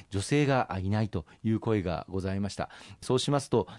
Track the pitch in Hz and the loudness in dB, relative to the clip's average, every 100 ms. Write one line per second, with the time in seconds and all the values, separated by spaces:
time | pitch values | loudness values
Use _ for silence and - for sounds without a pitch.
0 | - 98 - 143 139 131 - 95 95 107 | -6 -4 0 2 4 2 0 -2 0 0
1 | 110 92 - - 110 110 117 107 87 80 | 0 -4 -8 -4 0 2 2 2 0 -4
2 | - 92 92 98 101 - - - - - | -4 -4 -2 -2 -4 -4 -8 -10 -20 -10
3 | - 127 - 143 - 117 - | 0 0 2 0 2 0 0